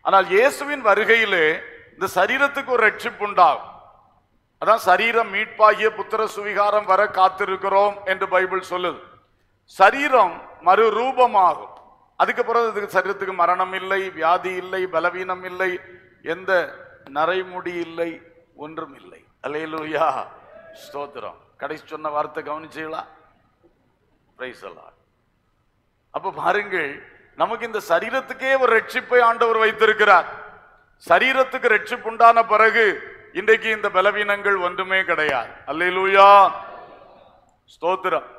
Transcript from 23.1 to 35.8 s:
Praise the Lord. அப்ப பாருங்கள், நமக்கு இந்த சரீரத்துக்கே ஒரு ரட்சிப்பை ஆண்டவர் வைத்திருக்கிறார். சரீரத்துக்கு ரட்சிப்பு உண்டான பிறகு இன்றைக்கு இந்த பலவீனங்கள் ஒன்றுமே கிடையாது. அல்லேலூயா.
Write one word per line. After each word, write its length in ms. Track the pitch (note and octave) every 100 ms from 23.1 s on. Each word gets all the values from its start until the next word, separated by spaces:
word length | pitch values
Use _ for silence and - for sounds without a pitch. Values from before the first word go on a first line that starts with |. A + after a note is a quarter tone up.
| _ _ _ _ _ _ _ _ _ _ _ _ _
Praise 220 | B2+ A2 G2
the 60 | D#2+
Lord. 200 | - _ _ _ _ _ _ _ _ _ _ _ _ D3+
அப்ப 140 | F#3 D3+
பாருங்கள், 500 | E3 G3+ G3+ F#3 C#3+ D3 - _ _ -
நமக்கு 240 | F3 A3+ A3+
இந்த 120 | G#3 -
சரீரத்துக்கே 600 | E3+ G#3+ C4 C4 B3+ C4 C4+
ஒரு 80 | B3 A3+
ரட்சிப்பை 420 | G#3+ C4 B3 B3 A#3
ஆண்டவர் 300 | A#3 A#3 A3
வைத்திருக்கிறார். 640 | A3 A3 A3 G#3+ G#3 F3+ - - - - _ _ _ _ -
சரீரத்துக்கு 640 | F3 B3+ C4 C4 C4 A#3+ G#3+
ரட்சிப்பு 340 | - A3 A3+
உண்டான 320 | A3 A#3 A#3 A3+
பிறகு 340 | G#3 A3 A3 G#3+ D#3+ - - -
இன்றைக்கு 360 | E3 G#3+ A3 A3 G#3+
இந்த 120 | G3+ F3+
பலவீனங்கள் 600 | G3 G3+ G#3 G3+ G3+ G3 F3
ஒன்றுமே 320 | F3+ F#3 F#3+ F3
கிடையாது. 440 | D#3+ D3+ C3 A2+ - -
அல்லேலூயா. 580 | D3+